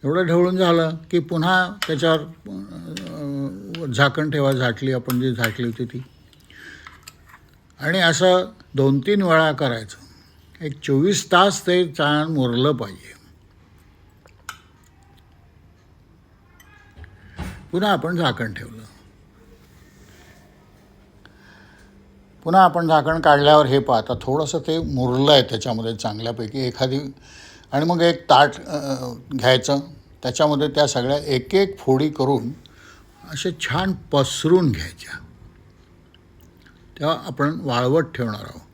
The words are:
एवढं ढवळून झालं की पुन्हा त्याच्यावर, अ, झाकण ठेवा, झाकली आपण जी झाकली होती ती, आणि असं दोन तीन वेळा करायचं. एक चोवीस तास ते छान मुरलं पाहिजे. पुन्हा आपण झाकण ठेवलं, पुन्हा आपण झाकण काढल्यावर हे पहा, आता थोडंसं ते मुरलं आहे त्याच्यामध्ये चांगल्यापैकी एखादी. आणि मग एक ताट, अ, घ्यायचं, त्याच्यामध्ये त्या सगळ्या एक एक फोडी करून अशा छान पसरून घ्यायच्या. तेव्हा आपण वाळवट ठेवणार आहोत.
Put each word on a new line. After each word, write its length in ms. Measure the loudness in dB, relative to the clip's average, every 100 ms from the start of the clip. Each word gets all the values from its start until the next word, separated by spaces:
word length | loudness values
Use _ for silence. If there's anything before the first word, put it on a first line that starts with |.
एवढं 220 | -2 0 2
ढवळून 300 | 2 2 2
झालं 340 | 2 4 2 -4 -2
की 80 | -4
पुन्हा 520 | -2 -2 2 2 0 -4 -6
त्याच्यावर, 340 | 0 2 0
अ, 1700 | -2 -16 -16 -14 -14 -16 -12 -12 -12 -10 -8 -6 -6 -8 -12 -10 -6
झाकण 440 | 2 2 2 -2
ठेवा, 220 | 0 0
झाकली 400 | 2 -2 -2 -4
आपण 280 | -4 -2 -2
जी 140 | -2
झाकली 320 | -2 -4 -4 -6
होती 180 | -6
ती, 180 | -10 -10 -14 -20 _ _ _ -20 -20 -20 -20 -20 -20 _ _ -20 _ _ _ _
आणि 180 | -4 2
असं 480 | 2 4 4 4 2 -12 -8
दोन 260 | 0 2 2
तीन 220 | 2 2
वेळा 300 | 4 4 4
करायचं. 440 | 0 -2 -4 -10 -18 -20 -20 _ _ _ -12
एक 160 | -12 -10
चोवीस 520 | 0 2 2 0 0
तास 340 | 0 0 -2 -2
ते 260 | -2 -2 -4
छान 340 | -2 -2 -2
मुरलं 400 | -4 -2 -2 -2
पाहिजे. 420 | -4 -8 -14 -20 -20 _ _ _ _ _ _ _ _ _ _ _ _ -20 -20 _ _ _ _ _ _ _ _ _ _ _ _ _ _ _ _ _ _ _ _ _ _ _ -20 -20 -20 -20 -14 -14 -14 -8
पुन्हा 200 | -4 0
आपण 240 | 0 -2 -2
झाकण 360 | -2 -2 -8
ठेवलं, 280 | -10 -14 -18 -20 -20 -20 _ _ _ -20 -20 -20 -20 -20 _ -20 -20 -20 -20 _ _ _ _ _ _ _ _ -20 -20 -20 -20 -20 -20 -20 -20 -20 -20 _ -10
पुन्हा 180 | 2 6
आपण 260 | 6 4 2
झाकण 320 | 2 2 2
काढल्यावर 460 | 4 6 8 6 6
हे 120 | 2
पहा, 200 | 2 -2
आता 160 | 0 -6
थोडंसं 360 | -4 -4 -2 -4
ते 200 | -2 -4
मुरलं 540 | -2 -2 0 2 6
आहे 100 | 6
त्याच्यामध्ये 540 | 4 -4 -4 -4 -6 -6
चांगल्यापैकी 640 | -8 -6 -8 -8 -8 -6
एखादी. 400 | -6 -2 -2 -2 -6 -16 -20 -20 -20 -20 -6
आणि 120 | -2
मग 160 | 0 4
एक 240 | 2 2
ताट, 300 | 4 6 6 2 -10
अ, 460 | -8 -6 -6 -8 -12 -8
घ्यायचं, 460 | 0 2 2 2 -2 -2 -18 -20 -10
त्याच्यामध्ये 460 | -8 0 2 2 0
त्या 180 | 2 2
सगळ्या 320 | 2 0 -2
एक 360 | 0 -4 0
एक 240 | 2 2 -2
फोडी 320 | 0 2 2
करून 420 | 0 0 0 -2 -10 -18 -20 -20 -20 -20 -20 -16
अशा 220 | -8 -8 -6
छान 320 | -4 -2 -2
पसरून 800 | -4 -2 0 0 -2 4 4 4
घ्यायच्या. 460 | 0 -8 -14 -16 -16 -16 -20 -20 -20 -20 _ _ _ _ _ _ -20 -20 _ -20 -20 -20 -4
तेव्हा 200 | -2 -2
आपण 340 | -6 -2 -2 -2
वाळवट 440 | -2 0 2 2 0
ठेवणार 260 | -6 -6 -6
आहोत. 200 | -12 -18 -20